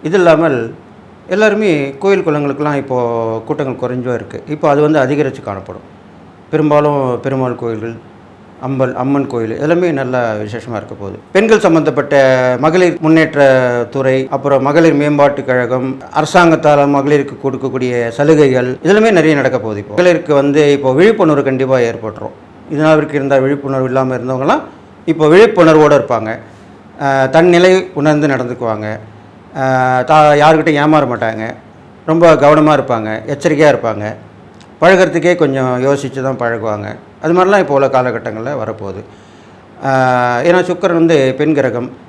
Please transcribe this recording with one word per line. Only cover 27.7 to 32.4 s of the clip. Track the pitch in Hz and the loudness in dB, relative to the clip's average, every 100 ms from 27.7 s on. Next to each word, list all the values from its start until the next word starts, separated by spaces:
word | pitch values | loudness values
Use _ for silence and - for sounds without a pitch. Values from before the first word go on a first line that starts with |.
| 185 185 - | 2 -2 -4
உணர்ந்து | 147 147 147 | 0 0 0
நடந்துக்குவாங்க. | 135 120 120 120 107 107 107 - - - - - - | -2 -4 -6 -6 -4 -6 -10 -14 -20 -20 -20 -16 -6
ஆ, | 131 131 127 127 123 | -2 0 0 0 2
தா-, | 156 151 147 | 4 6 6
யாருக்கிட்டையும் | 147 160 151 147 | 4 4 2 0
ஏமாற | 147 156 135 | 2 2 0
மாட்டாங்க. | 117 113 110 110 - - - - - - | -2 -4 -6 -10 -12 -18 -20 -20 -18 -4
ரொம்ப | 160 170 151 | 2 4 6